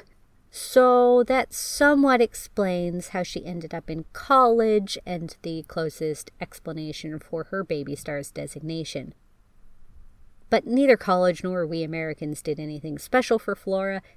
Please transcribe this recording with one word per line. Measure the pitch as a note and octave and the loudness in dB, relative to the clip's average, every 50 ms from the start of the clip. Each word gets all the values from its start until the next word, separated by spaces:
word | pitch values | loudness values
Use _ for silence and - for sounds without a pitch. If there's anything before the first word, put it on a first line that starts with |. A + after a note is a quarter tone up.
| - _ _ _ _ _ _ _ _ _ | -8 _ _ _ _ _ _ _ _ _
So | - - - - - B3+ B3+ B3+ B3 B3 B3 B3 B3 B3 A#3+ | -16 -14 -2 4 6 6 8 8 8 6 6 6 6 4 4
that | - B3+ C4 A#3 - | 2 2 0 0 -2
somewhat | - - - - - - C#4+ C#4+ D4 C#4 C#4 C#4 B3+ A#3 | -6 -10 -8 -4 0 4 4 6 6 6 6 6 6 4
explains | A#3+ A3 - - - - - - G3+ F#3 F3+ F3 F3 F3 E3+ F3 F3 - | 4 2 -2 -8 -16 -8 -4 -2 0 0 0 -2 -2 -2 -4 -6 -8 -6
how | - F#3 F3+ | -6 -6 -6
she | - - F3 - | -6 -8 -10 -10
ended | E3 F3+ E3+ D#3+ D#3 - | -10 -10 -10 -10 -10 -10
up | E3 - - | -10 -8 -8
in | D#3+ D#3+ D#3+ - | -8 -8 -10 -12
college | - - - - C4+ C4 B3+ A#3+ A3+ A#3 A3 A3 G#3+ G#3 G3 G3 - - - | -14 -6 0 4 6 6 8 6 6 4 4 4 4 2 2 -2 -8 -10 -8
and | - F3+ E3+ E3 D#3+ - _ | -8 -8 -6 -8 -10 -12 _
the | - E3+ E3 D#3+ D#3 | -10 -8 -8 -8 -10
closest | - - F3 D#3+ D#3 - - D#3+ D#3 D3+ - - - _ - | -8 -6 -4 -4 -4 -4 -4 -4 -4 -4 -6 -10 -16 _ -12
explanation | E3+ - - - - E3 D#3+ D#3+ D#3 D#3 D3+ - - D#3 D#3 D3+ | -12 -12 -14 -14 -12 -10 -8 -8 -8 -8 -10 -10 -10 -10 -10 -10
for | - - - E3 D#3+ | -10 -8 -8 -8 -6
her | - - G3 F#3+ | -6 -6 -6 -4
baby | - E3 D3 C#3 C#3+ C#3+ | -4 -4 -4 -6 -6 -8
star's | - - - D3 C#3+ C#3 - | -10 -8 -8 -8 -8 -8 -10
designation. | - D3 D3 C#3 - C#3+ D3+ D#3 D#3+ E3 D3+ - - C#3+ C3 - - _ _ _ _ _ _ _ _ _ - - - - - - - - - - - - - - - - - - | -10 -12 -12 -10 -12 -10 -10 -8 -8 -8 -8 -8 -8 -10 -10 -12 -16 _ _ _ _ _ _ _ _ _ -20 -20 -20 -20 -20 -20 -20 -20 -20 -20 -20 -20 -20 -20 -20 -14 -4 0
But | A3+ A3 - A3+ | 0 0 2 2
neither | A#3 C4 C#4 C4+ A#3 | 2 4 6 6 4
college | - - G3+ F#3 F3+ F#3 F3+ E3+ - | 4 4 2 2 4 4 2 0 0
nor | - F3+ F#3 F3+ E3+ | -4 -4 -2 -2 -2
We | D#3 E3+ E3 | -2 -4 -4
Americans | D#3+ D#3 D#3+ E3 D#3+ D#3+ D3+ - D#3 D3+ D3+ - | -4 -4 -4 -6 -6 -6 -8 -8 -8 -8 -8 -6
did | - D#3+ D3 D3 | -6 -6 -6 -4
anything | D#3 D3+ D3+ D3 - D#3+ D3 C#3+ | -6 -10 -10 -10 -10 -10 -10 -10
special | - - - B3+ B3 - - - | -4 0 2 2 2 2 0 0
for | - - G3 | -2 -4 -8
Flora, | - - G3 F#3+ F#3+ F#3+ G3 G3 F#3 - _ _ | -6 -4 -4 -4 -2 -2 -4 -6 -8 -10 _ _